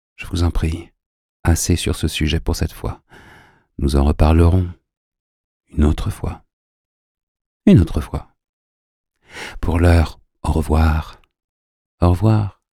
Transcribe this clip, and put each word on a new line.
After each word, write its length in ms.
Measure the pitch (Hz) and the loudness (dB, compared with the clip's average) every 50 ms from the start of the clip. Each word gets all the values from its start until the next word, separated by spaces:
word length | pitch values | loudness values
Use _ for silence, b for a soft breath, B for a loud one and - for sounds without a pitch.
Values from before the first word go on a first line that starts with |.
| _ _ _ | _ _ _
Je 80 | - - | -20 -14
vous 180 | - - 85 | -10 -6 -4
en 80 | 87 82 | -4 -2
prie. 380 | - - - 80 80 82 - - _ _ _ _ _ _ _ _ _ _ - | -2 -2 -4 -4 -6 -8 -12 -18 _ _ _ _ _ _ _ _ _ _ -2
Assez 320 | 90 82 - - - 87 | 0 0 0 0 -2 -2
sur 180 | 82 - - - | -2 -2 -4 -4
ce 140 | - - 78 | -4 -6 -6
sujet 320 | - - 78 76 80 80 | -4 -4 -2 -2 -2 -2
pour 160 | - - 82 | -4 -4 -4
cette 160 | - - 78 | -4 -4 -6
fois. 300 | - - - - - - _ b b b b b b b b b b b b b b | -6 -10 -10 -10 -12 -12 _ b b b b b b b b b b b b b b
Nous 200 | - 71 69 67 | -6 -4 -2 0
en 80 | 71 69 | 0 2
reparlerons 680 | 71 73 - 78 76 80 82 85 85 87 92 92 87 87 - _ _ _ _ _ _ _ _ _ _ _ _ _ _ _ _ _ _ | 0 2 2 2 2 4 4 4 4 2 2 0 -4 -8 -14 _ _ _ _ _ _ _ _ _ _ _ _ _ _ _ _ _ _
une 160 | - 73 76 | -2 0 0
autre 240 | 76 80 - - 104 | 0 0 -2 -4 -8
fois. 340 | - - - - - - _ _ _ _ _ _ _ _ _ _ _ _ _ _ _ _ _ _ _ _ _ _ _ _ _ | -8 -8 -10 -10 -10 -12 _ _ _ _ _ _ _ _ _ _ _ _ _ _ _ _ _ _ _ _ _ _ _ _ _
Une 120 | - - 120 | 6 6 6
autre 220 | 82 - - 80 | 4 2 -2 -6
fois. 340 | 76 - - 76 - _ _ _ _ _ _ _ _ _ _ _ _ _ _ _ _ _ _ B B B B B B B B - | -6 -6 -10 -12 -12 _ _ _ _ _ _ _ _ _ _ _ _ _ _ _ _ _ _ B B B B B B B B -8
Pour 180 | - - 80 85 | -4 -2 0 2
l'heure, 400 | 85 87 85 82 80 - - - _ _ _ _ | 4 4 4 4 4 0 -4 -12 _ _ _ _
au 80 | - 76 | -6 -4
revoir. 680 | 76 82 76 - 78 78 80 80 78 78 78 - - - _ _ _ _ _ _ _ _ _ _ _ _ _ _ _ _ | -2 -2 -2 0 0 2 2 2 0 -2 -4 -8 -16 -20 _ _ _ _ _ _ _ _ _ _ _ _ _ _ _ _
Au 80 | 87 87 | 0 0
revoir. 540 | 90 87 98 110 110 107 104 95 - _ _ _ _ | 2 2 2 2 2 0 -2 -6 -10 _ _ _ _